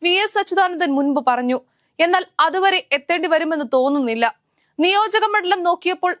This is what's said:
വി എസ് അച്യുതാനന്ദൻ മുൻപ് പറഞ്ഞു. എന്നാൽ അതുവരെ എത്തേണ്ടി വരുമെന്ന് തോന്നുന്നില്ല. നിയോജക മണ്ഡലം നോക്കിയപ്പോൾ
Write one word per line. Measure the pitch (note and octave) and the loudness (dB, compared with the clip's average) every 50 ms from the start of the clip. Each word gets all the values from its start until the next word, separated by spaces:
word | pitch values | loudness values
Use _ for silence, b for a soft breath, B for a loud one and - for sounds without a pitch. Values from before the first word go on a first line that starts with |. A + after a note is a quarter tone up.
| D#4 | -2
വി | F4 | 0
എസ് | F4+ G4 G#4+ G#4 - | 0 0 0 0 -2
അച്യുതാനന്ദൻ | G#4 G4 - F4 F#4+ F#4+ F4+ F4 D#4 F4+ C#4+ | -2 -2 0 0 0 0 0 0 -2 -2 0
മുൻപ് | C4+ C#4 C#4 C#4+ C#4 C#4+ A#3+ | 0 0 0 0 0 0 0
പറഞ്ഞു. | B3+ B3 B3 B3 B3 B3+ B3+ - _ _ _ _ _ _ - | 0 0 0 -2 -2 -4 -4 -6 _ _ _ _ _ _ -2
എന്നാൽ | E4 E4+ F4+ F#4 F#4 - _ - | 0 2 2 0 -2 -4 _ 0
അതുവരെ | D4+ E4 F#4 F#4+ F#4+ G4 F#4 F#4 - _ | 0 2 2 2 2 2 2 0 -2 _
എത്തേണ്ടി | C#4 C#4 C#4+ - E4+ E4+ E4+ | -4 -4 -2 -4 -2 -2 0
വരുമെന്ന് | E4 D#4+ D#4 E4 D#4 D#4+ D4+ C#4+ - C#4 | 0 0 0 0 -2 -2 -4 -2 0 0
തോന്നുന്നില്ല. | B3+ B3+ C#4 C#4+ C#4+ C4 A#3 A3+ A3+ A#3 A3+ - _ _ _ _ _ _ _ _ - | 0 2 2 0 0 -2 -2 -2 -2 -2 -2 -2 _ _ _ _ _ _ _ _ 0
നിയോജക | D#4+ F#4 G4 G4+ A4 G#4+ G4+ A4 A4 | 0 2 2 2 0 0 0 0 0
മണ്ഡലം | G#4 G#4 G#4 F4+ F4+ G4 F#4 F4 | 0 0 -2 0 0 -2 0 0
നോക്കിയപ്പോൾ | F4 F4 F4 - F4 F#4 F4+ F4+ F4+ E4+ - | -2 -2 0 -2 -4 -2 -2 -2 -4 -4 -2